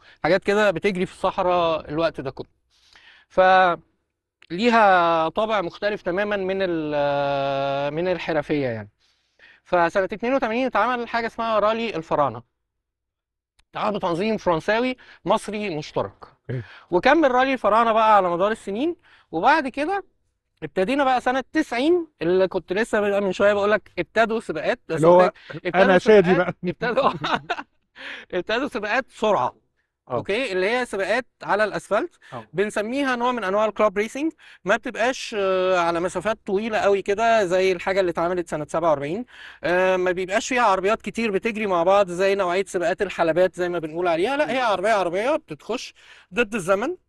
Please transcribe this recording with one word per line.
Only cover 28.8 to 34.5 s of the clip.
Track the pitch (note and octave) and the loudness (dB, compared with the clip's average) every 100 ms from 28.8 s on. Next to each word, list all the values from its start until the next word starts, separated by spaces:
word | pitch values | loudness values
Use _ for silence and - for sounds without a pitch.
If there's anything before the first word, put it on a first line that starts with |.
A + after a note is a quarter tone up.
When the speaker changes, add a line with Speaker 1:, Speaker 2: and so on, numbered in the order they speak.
| G3+ A#3+ - | -4 -4 -4
Speaker 1:
سرعة. | - G#3+ E3+ B2 - _ _ _ _ - | -2 0 2 0 -4 _ _ _ _ -8
Speaker 3:
آه. | |
Speaker 1:
اوكي، | B2 G#2+ G#3+ C4 | -6 -2 -4 -2
اللي | F#3 F#3+ | -2 0
هي | B3 B3 | -2 -4
سباقات | G3+ F#3 A#3 - _ | -4 -2 -2 -4 _
على | C#3+ G3 | -2 0
الاسفلت، | G#3+ F3 - G#3 E4+ _ - | 0 -4 -4 -2 -2 _ -18
Speaker 2:
آه. | A#2+ G#2+ | -16 -8
Speaker 1:
بنسميها | D#3 G#3 A3 G#3+ C4+ C#4 A#3+ | -4 -4 -4 -4 -2 -2 -2
نوع | B3 | -2
من | B3 | -2
انواع | F#3+ G3+ | -2 0
الكلاب | A3 G#3 G#3+ F#3+ | 0 0 0 0
ريسنج. | A3 C4 D#4+ - - | -4 -4 -6 -6 -16